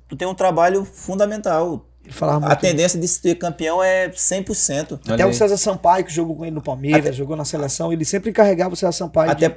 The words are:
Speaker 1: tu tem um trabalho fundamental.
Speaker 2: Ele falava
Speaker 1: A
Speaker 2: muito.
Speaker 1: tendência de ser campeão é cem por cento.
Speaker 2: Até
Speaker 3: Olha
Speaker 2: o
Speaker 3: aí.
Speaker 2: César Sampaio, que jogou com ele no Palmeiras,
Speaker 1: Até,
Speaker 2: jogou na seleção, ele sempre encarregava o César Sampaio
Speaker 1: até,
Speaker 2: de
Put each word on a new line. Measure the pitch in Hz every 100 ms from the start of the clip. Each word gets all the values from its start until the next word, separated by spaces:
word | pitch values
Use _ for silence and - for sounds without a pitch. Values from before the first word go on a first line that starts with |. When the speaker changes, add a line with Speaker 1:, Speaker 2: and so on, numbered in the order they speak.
| _
Speaker 1:
tu | 135
tem | 180
um |
trabalho | 185 185 165 175 196
fundamental. | 196 - - 190 208 214 202 160 175 135 - _
Speaker 2:
Ele | -
falava | - 156 151 156
Speaker 1:
A |
Speaker 2:
muito. | 147
Speaker 1:
tendência | 180 156 175 175
de | 175
ser | - 180 175
campeão | 175 156 160 175
é | 185 185 180 175
cem | - 190
por | 196 214
cento. | - 139 156 143
Speaker 2:
Até | -
Speaker 3:
Olha | 113 -
Speaker 2:
o |
Speaker 3:
aí. | 120
Speaker 2:
César | 208 202
Sampaio, | 214 185 - 190 175
que |
jogou | 156 165 156
com | 165
ele | 156
no |
Palmeiras, | - 131 139 156
Speaker 1:
Até, | 147
Speaker 2:
jogou | 131 139 156
na | 143
seleção, | 156 139 - 170
ele | 165 151
sempre | 196 226
encarregava | 220 202 175 180
o | 175
César | 185
Sampaio | 170 165 160 160
Speaker 1:
até, | 156
Speaker 2:
de | 160